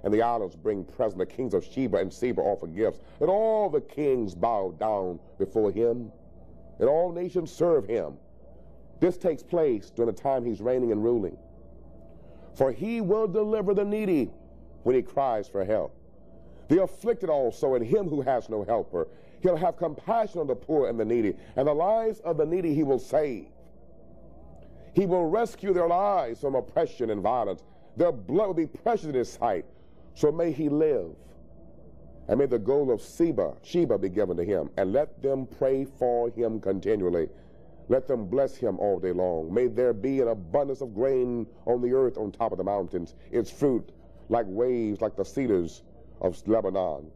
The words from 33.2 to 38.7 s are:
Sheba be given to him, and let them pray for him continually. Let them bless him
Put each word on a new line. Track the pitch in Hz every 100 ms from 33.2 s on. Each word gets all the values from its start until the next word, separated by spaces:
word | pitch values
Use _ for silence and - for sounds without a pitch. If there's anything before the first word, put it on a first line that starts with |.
| 170 117 82 -
Sheba | - 175 151 101
be | 95
given | 92 95 87
to |
him, | 90 95 73 -
and | 95
let | 120 151 -
them | 135 135 127 -
pray | 135 135
for | 135 - 123 120 120
him | 113 117 110
continually. | 95 98 98 107 90 87 78 - - - - - -
Let | 127 131
them | 123
bless | 98 127 135 -
him | 113